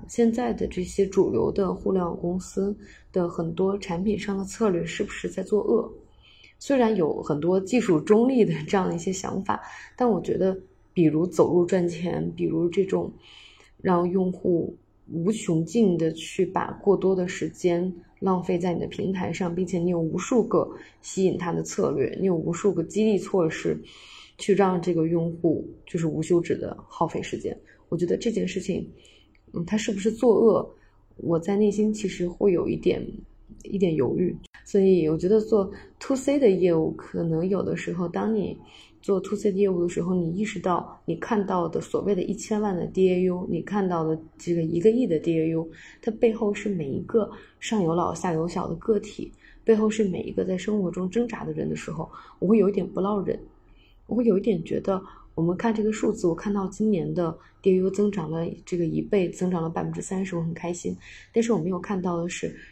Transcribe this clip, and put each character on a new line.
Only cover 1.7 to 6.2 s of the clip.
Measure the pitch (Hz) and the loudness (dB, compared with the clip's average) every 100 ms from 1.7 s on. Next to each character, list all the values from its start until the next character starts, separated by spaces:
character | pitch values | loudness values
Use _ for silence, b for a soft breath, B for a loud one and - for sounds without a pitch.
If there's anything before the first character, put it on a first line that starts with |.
互 | 185 208 | -2 -2
联 | 190 | 0
网 | 170 - | -2 -4
公 | 175 185 | -4 -4
司 | - - 196 208 B B B | -6 -4 -4 -4 B B B
的 | 185 170 | -2 -2
很 | 175 165 | -2 -4
多 | 165 190 202 | 0 -2 -2
产 | 196 170 | -4 -2
品 | 202 202 | -2 -2
上 | 202 196 | -2 -4
的 | |
策 | 190 - 220 | -6 -2 0
略 | 175 | 0
是 | 165 - | -4 -6
不 | 202 | -6
是 | - 180 | -6 -8
在 | 190 | -8
作 | 185 208 | -2 0
恶？ | - 233 - - - b | 2 0 0 -12 -20 b